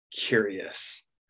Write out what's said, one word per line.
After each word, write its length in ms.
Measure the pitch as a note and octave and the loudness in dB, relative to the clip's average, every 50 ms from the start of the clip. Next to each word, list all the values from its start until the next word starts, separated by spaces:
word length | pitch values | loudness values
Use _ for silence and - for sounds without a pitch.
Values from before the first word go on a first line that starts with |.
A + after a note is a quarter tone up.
| _ _ | _ _
curious." 920 | - - - - C3 A2 G#2+ G2+ F#2+ F#2+ - - - - - - - - - _ _ _ _ _ | -6 -4 0 4 4 4 4 4 0 -4 -6 -6 -6 -4 -4 -4 -6 -8 -10 _ _ _ _ _